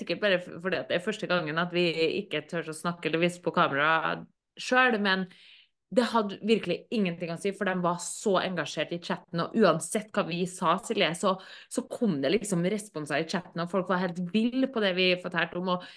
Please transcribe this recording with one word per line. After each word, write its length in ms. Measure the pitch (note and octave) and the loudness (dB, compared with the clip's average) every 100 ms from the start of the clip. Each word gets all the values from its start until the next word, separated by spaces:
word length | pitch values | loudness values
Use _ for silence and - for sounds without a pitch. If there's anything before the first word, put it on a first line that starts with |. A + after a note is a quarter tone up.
sikkert 160 | A3+ E3+ | -2 0
bare 180 | G#3 F3+ | 2 2
f-, 200 | F3+ - | 0 -8
fordi 160 | F3+ E3 | -4 -4
at 100 | - | 0
det 80 | E3 | -2
er 40 | - | -2
første 140 | - D#3+ | -4 0
gangen 320 | F3 D#3 D#3 | 0 0 -2
at 140 | E3+ | 0
vi 200 | E3+ F3 D#3+ E3 C#3 | 2 2 2 0 0
ikke 240 | G3+ D3+ D3 | -4 -6 -4
tør 200 | E3+ D#3 | -6 -6
å 60 | |
snakke 320 | D3+ F3 E3+ D#3+ | -6 -4 -4 -2
eller 120 | D#3+ | 2
vise 220 | F3 F3 | 0 0
på 120 | - | -2
kamera 720 | E3+ D#3 C#3 D3+ D#3+ E3 E3+ E3 _ _ - | 2 2 4 2 2 0 -4 -8 _ _ -12
selv, 420 | - B3+ B3+ A3 | 0 4 4 4
men 260 | G3+ F#3+ F3+ - - - _ _ - | 2 0 -2 -10 -20 -20 _ _ -4
det 140 | G3 | 0
hadde 340 | A3+ A#3 G#3 F#3+ | 2 2 0 -2
virkelig 420 | G#3 G#3+ F3 F3 - | 2 2 2 -4 -2
ingenting 380 | A#3+ F#3+ E3+ E3+ | 0 0 -2 -6
å 80 | E3 | -4
si, 100 | G3+ | -4
for 140 | F#3+ | -2
de 100 | G3 F#3 | -2 0
var 160 | F3 E3+ | 0 0
så 400 | - - A3 F#3 | -4 -4 2 2
engasjert 480 | F#3 F3+ C#3+ - D3+ | 2 -2 -4 -4 -4
i 60 | E3+ | -4
chatten, 420 | - F3+ - E3+ | -4 -6 -4 -4
og 140 | E3 | -2
uansett 560 | - G3 D#3+ - A3 G#3 | 4 6 4 0 -4 -4
hva 140 | - E3 | -2 -2
vi 160 | F3 | -2
sa, 320 | F3+ - E3+ F3 | -4 -2 0 0
Silje, 320 | - G#3+ E3 F3 | 0 0 2 2
så, 240 | G3+ F#3+ - - - | 0 0 -4 -20 -10
så 180 | - B3 | -6 -6
kom 320 | - A3+ D3 | -2 0 2
det 100 | C3+ | 2
liksom 320 | G3 F#3+ E3+ | 2 0 0
responser 600 | F3 G#3 G3+ D#3 D3+ D3 | 0 -2 -6 -8 -4 -2
i 40 | D#3+ | -2
chatten, 300 | F#3 - E3+ | -4 -4 -6
og 80 | E3+ | -2
folk 180 | G3 F3+ | -2 0
var 80 | F3+ | 0
helt 180 | F#3 F3 | 0 -4
vill 480 | F3 A3 A#3 B3+ C4 | -2 2 2 2 0
på 120 | A#3 | 2
det 120 | G3+ | 0
vi 200 | F3+ F#3 F3+ | 4 4 2
fortalte 400 | F3+ F3 F3 F3+ | 0 -2 -2 -2
om, 120 | F#3 | -2
og 120 | F3+ - | -2 -4